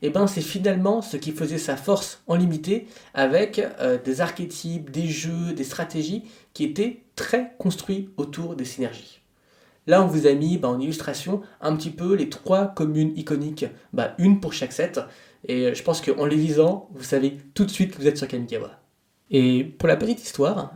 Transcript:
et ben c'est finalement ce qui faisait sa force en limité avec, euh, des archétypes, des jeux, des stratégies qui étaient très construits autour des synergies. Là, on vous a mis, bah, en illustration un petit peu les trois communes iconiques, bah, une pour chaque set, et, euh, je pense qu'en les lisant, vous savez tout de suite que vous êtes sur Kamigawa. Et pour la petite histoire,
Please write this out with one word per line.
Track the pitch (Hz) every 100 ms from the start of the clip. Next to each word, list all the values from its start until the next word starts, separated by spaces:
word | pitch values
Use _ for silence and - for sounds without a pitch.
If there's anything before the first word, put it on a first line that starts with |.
et | 151
ben | 180 202
c'est | 180
finalement | 151 202 196 185 190 226
ce | 208 143
qui | 156
faisait | 156 151 131
sa | - 131
force | - 101 - - -
en | 170
limité | 180 156 160 220 - - - -
avec, | 131 160 208 208 - -
euh, | 127 123
des | 131 131
archétypes, | 175 - 170 - 165 170 143
des | 143 165
jeux, | 151 165 170 170
des | 156 135
stratégies | - 160 160 151 214 - - _
qui | -
étaient | 151 - 226 247 _ -
très | - 247 247 -
construits | 185 180 - 196 190 -
autour | 143 143 165 151
des | 123
synergies. | - 120 - - - _ _ _ _ _ _ -
Là, | 180
on | 185
vous | 156 143
a |
mis, | 139 160 175
bah, | 131
en | 123
illustration | 143 156 - 139 175 202 - -
un | 151 156
petit | 165
peu | 156 175
les | 196 -
trois | - - 190 196
communes | - 156 151 156 151
iconiques, | 147 147 147 151 127 - -
bah, | 127 117 -
une | 185 196
pour | 170
chaque | - 127
set, | - 165 131 - - - _ -
et, | 127 127
euh, |
je | 117
pense | - 156
qu'en | - 135 147
les | 151
lisant, | 160 151 160 196 -
vous | 139 123
savez | 139 139 139 -
tout | -
de | 196
suite | - 185
que | -
vous | 143
êtes | -
sur | 135
Kamigawa. | 127 120 113 - - _ _ _ _ -
Et | 135 127 127
pour | 151 - 165
la | -
petite | 220 233
histoire, | - - 143 202 -